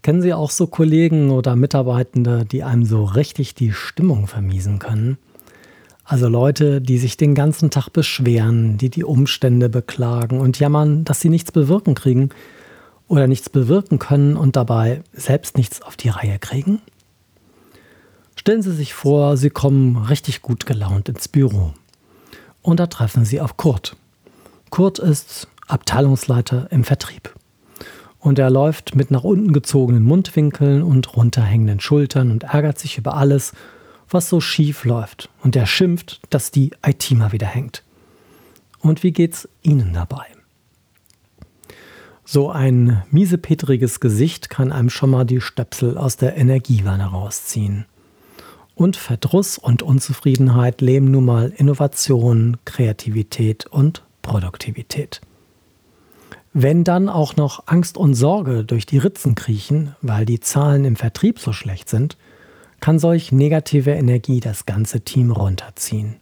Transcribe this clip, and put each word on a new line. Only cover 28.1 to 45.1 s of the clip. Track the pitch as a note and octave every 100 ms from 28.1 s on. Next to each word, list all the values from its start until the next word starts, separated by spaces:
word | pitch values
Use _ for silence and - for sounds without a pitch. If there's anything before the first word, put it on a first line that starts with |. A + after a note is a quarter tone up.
| _
Und | D3 C#3
er | C3
läuft | C3 D3 D#3 -
mit | C3+ C#3
nach | C3
unten | E3+ G3+ G#3
gezogenen | C#3+ - C#3+ B2 A#2+
Mundwinkeln | A2+ E3+ F#3 - D3+ - C#3+ C#3
und | E3+ C3 B2 -
runterhängenden | A#2 B2 G#2 A2+ G#2+ G2+
Schultern | - D3 C#3 C3+ B2+
und | A2+
ärgert | - D3 D3+ C#3+
sich | D3+ -
über | A2+ D3
alles, | C#3 C#3 - - - - - - _
was | F3+ F3
so | F3
schief | - - D3 C#3+
läuft. | A#2 A#2 A2 - - _
Und | C3 B2+
er | G#2+
schimpft, | - F#3 E3+ - - -
dass | C3+ -
die | C#3+ C3+ - -
I |
T | - -
mal | B2 G#2+
wieder | - G2
hängt. | B2+ C3+ - _ _ _ _ _ _ _ _ _ _
Und | D#3 D#3
wie | F3+
geht's | D#3+ E3+ - - _
Ihnen | D#3+ C#3+ G2
dabei? | E2 E2+ C3 - _ _ _ _ _ _ _ _ _ _ _ - _ - - - - - _
So | - C#3+ C#3+
ein | D#3+ C3 B2 B2 A2 F#2+
miesepetriges | D3+ F#3+ F3 - D#3 C#3 B2+ B2 -
Gesicht | B2 G#2 D#3 - -
kann | - C3
einem | C#3+ A#2+
schon | - C3+